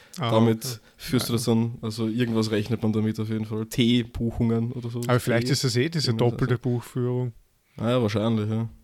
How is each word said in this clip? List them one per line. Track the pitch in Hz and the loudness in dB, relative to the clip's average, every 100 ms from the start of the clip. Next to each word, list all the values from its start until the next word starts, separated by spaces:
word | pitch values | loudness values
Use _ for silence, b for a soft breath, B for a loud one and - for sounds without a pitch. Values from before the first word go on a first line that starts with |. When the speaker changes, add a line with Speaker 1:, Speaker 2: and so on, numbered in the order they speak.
| b - | b -6
Speaker 1:
Ah, | 117 | 0
Speaker 2:
damit | 110 113 110 | 4 4 2
Speaker 1:
okay. | 127 117 b - | -2 -10 b -16
Speaker 2:
führst | - 123 113 | -4 -2 0
du | |
Speaker 1:
Ja. | 117 | 0
Speaker 2:
das | |
dann, | 120 113 117 120 | 2 2 0 -4
also | 113 110 110 | -8 -4 -2
irgendwas | 113 117 113 110 | 0 0 2 2
rechnet | 107 101 113 | 0 0 0
man | 110 | 0
damit | 107 110 110 | 2 0 -2
auf | 110 | -4
jeden | 110 | -4
Fall, | 110 107 110 | -4 -6 -4
T-Buchungen | - 117 123 120 - 117 - 117 113 117 | 2 4 4 0 -4 -4 0 0 0 -2
oder | 127 117 | -6 -8
sowas. | 120 120 | -6 0
Speaker 1:
Aber | 123 | 2
vielleicht | - 117 123 | 2 0 2
Speaker 2:
T | |
Speaker 1:
ist | 139 | 0
das | 135 120 | 2 0
eh | 151 | 0
diese | 165 127 | 0 0
Speaker 2:
irgendwas, | 113 120 | 2 2
Speaker 1:
doppelte | 113 127 | 2 0
Speaker 2:
also. | 120 | 0
Speaker 1:
Buchführung. | 127 120 - 131 123 123 123 - - _ _ - | 0 -2 -4 -4 -2 -2 -4 -8 -18 _ _ -6
Speaker 2:
Ah, | 110 | 0
ja, | 127 | 2
wahrscheinlich, | 107 104 113 110 104 | 2 2 0 0 0
ja. | 110 113 - | -2 -4 -8